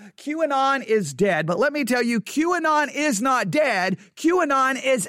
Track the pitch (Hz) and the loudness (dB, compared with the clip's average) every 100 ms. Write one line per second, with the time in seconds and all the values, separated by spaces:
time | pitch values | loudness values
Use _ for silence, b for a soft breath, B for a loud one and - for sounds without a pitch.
0 | 208 - 277 311 311 269 269 269 - 220 | -20 -14 -8 -2 0 2 2 0 0 0
1 | 156 127 202 160 160 170 285 294 240 247 | 0 0 0 2 0 0 0 0 -2 0
2 | 240 233 - 269 330 359 320 302 285 277 | 0 -2 -2 -2 0 0 2 2 0 -2
3 | 302 196 262 254 202 294 294 196 185 190 | -2 0 0 0 0 0 2 0 -2 -4
4 | B - 311 359 311 277 262 262 262 262 | B -4 0 2 2 2 2 0 0 0